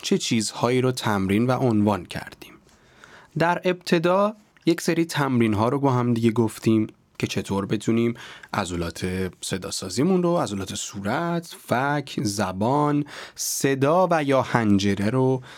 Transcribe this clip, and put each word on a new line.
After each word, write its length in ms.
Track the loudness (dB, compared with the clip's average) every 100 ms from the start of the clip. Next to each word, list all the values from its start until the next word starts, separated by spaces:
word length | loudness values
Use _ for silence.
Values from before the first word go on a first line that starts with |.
چه 160 | -2 0
چیزهایی 640 | 2 0 0 -2 0 2
رو 100 | 2
تمرین 560 | 0 -2 0 2 2 2
و 40 |
عنوان 540 | 2 2 2 2 0 -4
کردیم. 480 | -10 -12 -16 -20 -20 _ _ _ -20 -20 -20 -12 -2
در 240 | 0 2
ابتدا 720 | 0 -2 0 2 4 2 2 -2 _ _ 0
یک 160 | 0
سری 240 | 0 0 0
تمرین‌ها 640 | 0 0 2 2 2 2
رو 100 | 2
با 120 | 2
هم 220 | 2 2
دیگه 180 | 2 2
گفتیم 560 | 2 0 0 2 2 0 -6 _ _
که 80 | -4
چطور 380 | -4 -2 -4 -2
بتونیم 480 | -2 0 0 0 -2 -12 -20 -8
عضلات 800 | -6 -4 -4 -4 -4 -4 -2 -4 -6
صداسازیمون 840 | -6 -6 -6 -8 -6 0 2 2
رو، 140 | 2 0
عضلات 380 | -2 -4 -6 -8
صورت، 800 | -10 -8 -4 -2 -2 -4 -6 -16 -4
فک، 520 | 0 0 -2 -4 -4
زبان، 840 | -4 -2 -4 0 0 2 2 0 -2 -8 -16 -10
صدا 720 | -8 -2 0 2 2 4 2
و 120 | 2
یا 180 | 2 2
حنجره 680 | 2 2 4 4 2 0 0
رو 320 | 0 0 0 -6